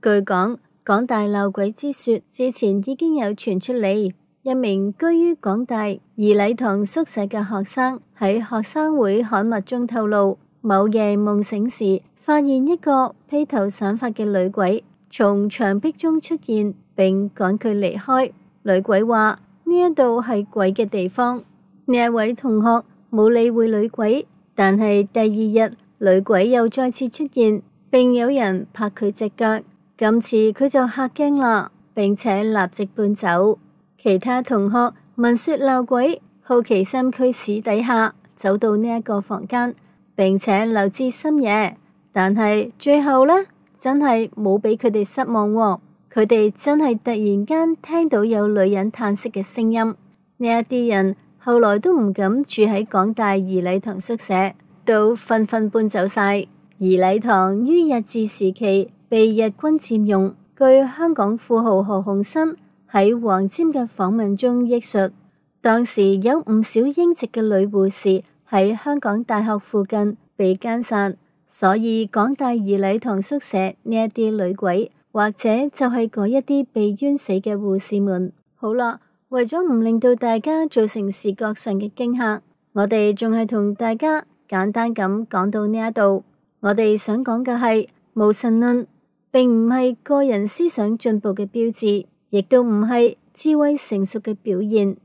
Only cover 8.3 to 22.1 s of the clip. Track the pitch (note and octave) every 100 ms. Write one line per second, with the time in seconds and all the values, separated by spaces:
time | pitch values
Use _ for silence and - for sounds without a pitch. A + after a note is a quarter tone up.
8.3 | G#3+ G#3+ A3+ G#3 D#4 D#4 D4+ G#3 G#3 A3
9.3 | G#3+ A3+ A3+ G3 B3 A#3+ A#3 G#3+ G#3 G3
10.3 | G3 _ _ A3+ G3 G#3 A3 G#3 G#3 G#3
11.3 | G#3 G#3 G#3 A3+ - G3+ F#3+ _ _ -
12.3 | D4+ C#4 C4 C#4 F4 - C4+ B3+ - _
13.3 | D4 D4 B3+ G3+ G3 G3+ A3 B3 G#3+ G#3+
14.3 | G3+ F#3 G3+ F#3 A3 - _ _ - G#3
15.3 | G3+ G#3 - G#3 G3+ D4+ D#4 E4 D#4+ -
16.3 | E4 - A3 G#3 F3+ _ - F#3+ F#3+ G3+
17.3 | - F#3 G#3 A#3 G#3 F#3+ G#3 A3+ C4 C4
18.3 | - _ _ G#3+ F#3 G3 G3+ A3+ A3+ G#3+
19.3 | - _ _ E4 F4 F4+ D#4 B3+ A#3 A#3
20.3 | A3 G3+ - F#3+ G3 G#3+ G#3 F3+ F#3 B3
21.3 | B3 - _ _ _ - A#3+ A#3+